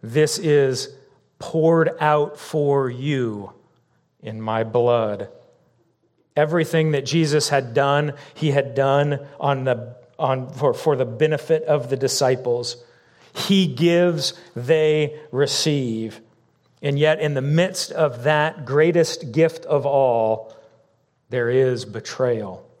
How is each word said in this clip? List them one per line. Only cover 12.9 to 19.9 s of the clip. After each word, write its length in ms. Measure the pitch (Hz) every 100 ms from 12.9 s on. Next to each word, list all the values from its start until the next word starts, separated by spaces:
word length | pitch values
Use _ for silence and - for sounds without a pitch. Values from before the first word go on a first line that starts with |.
| _ _ _ -
He 320 | - - 196 180
gives, 680 | 123 170 170 180 165 139 - - -
they 640 | 123 156 156 156 151 - -
receive. 920 | 123 143 - 160 143 127 113 113 - _ _ _ _ _ _
And 180 | 143 143
yet, 220 | 156 156
in 140 | 151
the 80 | 139
midst 500 | 139 156 185 - -
of 300 | - 156 117
that 420 | 127 151 151 156
greatest 680 | 127 143 160 170 160 - -
gift 340 | 123 160 165 -
of 180 | 147
all, 720 | 135